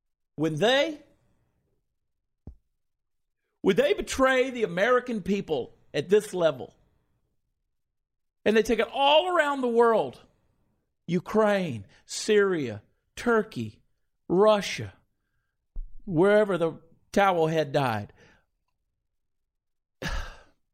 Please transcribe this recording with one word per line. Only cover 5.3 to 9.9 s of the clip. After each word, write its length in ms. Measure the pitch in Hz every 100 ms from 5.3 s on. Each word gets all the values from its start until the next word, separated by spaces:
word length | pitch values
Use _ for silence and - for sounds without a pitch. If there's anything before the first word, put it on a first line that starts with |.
| 202 - 147 107 _ _
at 140 | 147 147
this 240 | 208 208
level, 400 | 180 165 135 95 _ _ _ _ _ _ _ _ _ _ _ _ _ _ _ _ _
and 120 | 220 220
they 60 |
take 160 | 220 220
it 100 | 214
all 360 | 247 277 302 370
around 260 | 349 294 277
the 80 | 254
world, 500 | 233 233